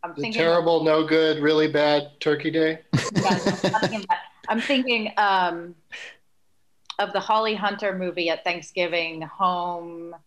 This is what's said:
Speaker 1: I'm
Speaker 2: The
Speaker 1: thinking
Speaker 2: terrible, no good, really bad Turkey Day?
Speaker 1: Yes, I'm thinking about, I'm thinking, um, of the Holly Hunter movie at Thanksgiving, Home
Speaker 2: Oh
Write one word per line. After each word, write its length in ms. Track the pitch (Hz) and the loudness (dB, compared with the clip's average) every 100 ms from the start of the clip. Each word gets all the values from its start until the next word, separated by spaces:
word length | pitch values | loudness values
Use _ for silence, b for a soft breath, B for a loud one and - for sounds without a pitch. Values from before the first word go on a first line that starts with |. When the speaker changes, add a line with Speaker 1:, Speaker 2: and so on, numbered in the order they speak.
Speaker 1:
I'm 100 | 170 156 | -12 -8
Speaker 2:
The 60 | |
Speaker 1:
thinking 180 | 226 214 | -6 0
Speaker 2:
terrible, 420 | 165 170 165 165 | 2 4 4 4
no 220 | 156 156 156 | 4 4 4
good, 340 | 156 160 151 | 4 4 2
really 260 | 147 156 156 | 2 4 4
bad 500 | 147 147 147 143 _ | 2 4 2 0 _
Turkey 320 | - 147 156 | -2 0 0
Day? 280 | 160 160 160 - - - 208 | 2 0 0 -2 -2 0 0
Speaker 1:
Yes, 480 | 190 196 - 190 | 0 2 0 0
I'm 160 | 190 202 | 0 0
thinking 220 | - 214 | -2 -4
about, 140 | 190 - - _ - | -4 -4 -4 _ -4
I'm 100 | 220 | -4
thinking, 520 | 233 269 254 233 214 - | 0 0 2 -2 -2 0
um, 580 | 208 190 180 170 170 175 _ B B B _ _ _ _ _ _ _ - | 2 4 2 -2 -10 -18 _ B B B _ _ _ _ _ _ _ -6
of 140 | 202 | -4
the 60 | 196 | -4
Holly 340 | 196 220 220 214 | 0 2 2 0
Hunter 420 | 202 202 208 185 | -4 -2 -4 -2
movie 320 | 180 175 165 | -4 -2 -2
at 140 | 160 | -2
Thanksgiving, 800 | 180 175 160 - 175 170 165 160 | -2 -6 -8 -4 -2 -2 -4 -8
Home 920 | 160 - 185 180 175 175 170 170 170 | -12 -2 0 0 -4 -6 -10 -14 -14
Speaker 2:
Oh 40 | 170 | -16